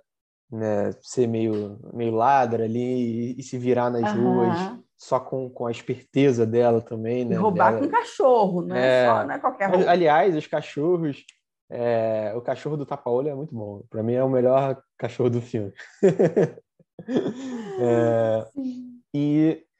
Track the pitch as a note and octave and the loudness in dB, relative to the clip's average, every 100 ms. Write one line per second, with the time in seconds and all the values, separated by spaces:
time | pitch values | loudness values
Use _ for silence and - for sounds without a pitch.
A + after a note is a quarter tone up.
0 | _ _ _ _ _ A2 A2 G2+ G2+ G2 | _ _ _ _ _ -6 -2 -2 -2 -6
1 | - B2+ A#2 A2+ A2 G#2 G2+ G#2+ - A#2 | -8 0 0 2 0 -2 -6 -12 -14 -6
2 | A#2 A2 B2+ C#3 A#2+ A2+ A2+ A#2 B2 B2+ | -2 2 4 4 2 -2 -2 -2 -2 -2
3 | A#2 A2+ A#2+ B2+ - B2+ B2 B2 A#2+ A#2+ | -2 -4 -6 -8 -10 -4 0 2 2 0
4 | A2 A2+ B2 B2 A#2 A2+ F#3+ - _ _ | -2 0 2 2 2 0 -4 -10 _ _
5 | - B2+ - C3 B2+ B2+ A#2+ A#2 - A#2 | -4 -4 -2 -8 -8 -6 -6 -6 -8 -10
6 | - C3+ C#3 A#2 A2 A#2 A#2+ A2+ A2+ A2+ | -2 2 4 4 2 4 4 2 -2 -8
7 | A2+ B2 A#2+ F3+ G#3+ F3 G3 A3+ D4 A#4 | -4 -4 -2 0 0 4 2 2 0 -2
8 | A#4 - C4+ A#3 F#3+ F3 F3 B2 C3 B2+ | -2 0 4 4 2 0 -4 0 2 4
9 | B2 A2 - C#3 - - G3 F#3 E3 F3+ | 4 2 0 -2 -4 -2 0 2 4 4
10 | D#3 D#3 G3 D3+ - D3+ - C#3+ E3 F3 | 6 4 4 0 -4 -6 -6 -4 0 0
11 | D#3 C3+ - _ _ _ _ A#2+ A#2+ A#2 | -2 -6 -14 _ _ _ _ -4 0 0
12 | A2+ A2 G#2+ A#2 B2 B2 D3 D3+ C#3 C#3+ | 0 -2 -2 -6 -6 -6 -6 -6 -6 -8
13 | B2 B2 D3 C3+ D#3 A2+ G#2 G2+ - A2 | -2 -2 -2 -6 -10 -10 -10 -12 -10 -4
14 | A2 B2 C3 B2+ B2 C3+ C#3 C3 _ _ | -2 0 2 2 4 2 0 -4 _ _
15 | A#2+ - B2+ A#2 A#2 A2+ G2+ - - - | -10 -2 0 0 -4 -8 -8 -12 -20 2
16 | F#3+ - E3+ G3 E3 - _ _ _ - | 2 4 2 2 0 -4 _ _ _ -18
17 | A3 B3+ - B3 C4 A#3+ G3+ B2+ A#2+ A#2 | -4 -4 -2 -8 -12 -10 -10 -2 2 2
18 | A#2 A2+ A2+ A2 A2+ C#4 C4 B3 B3 - | 2 2 0 -2 -4 -10 -10 -10 -16 -20
19 | _ C#3+ D3 D3+ D#3+ D#3 _ | _ -4 0 2 2 0 _